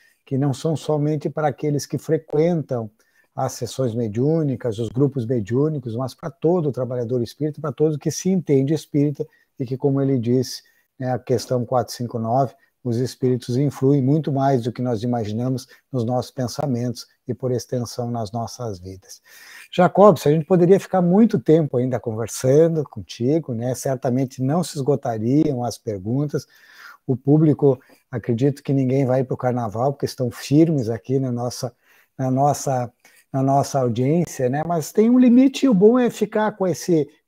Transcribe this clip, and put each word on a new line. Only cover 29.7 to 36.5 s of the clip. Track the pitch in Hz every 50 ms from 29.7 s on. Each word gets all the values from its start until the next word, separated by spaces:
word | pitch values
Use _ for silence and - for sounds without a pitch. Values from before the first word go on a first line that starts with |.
| 92 113 123 143 139
porque | - -
estão | - - - 131 120
firmes | - - - - 139 151 165 165 165 139 117 107
aqui | 117 113 - - 131 135
na | 135 127 120
nossa, | 120 120 123 - - - 120 - _ _ _ _ _ _ _ _
na | - 135 131
nossa, | 131 131 139 147 135 - - 147 135 127 123 117 - _ _ _ _ _ _ _ -
na | 139 131
nossa | 135 135 143 131 - - 139
audiência, | 127 123 113 113 127 135 156 175 175 - - - 131 123
né? | 131 147 156
Mas | 170 175 170 143 - -
tem | - 214 233
um | 247 254
limite | 254 254 233 247 262 277 269 - -
e | 269
o | 247
bom | 180 196 214 240 254
é | 247 233
ficar | - - 214 202 - 214 214 214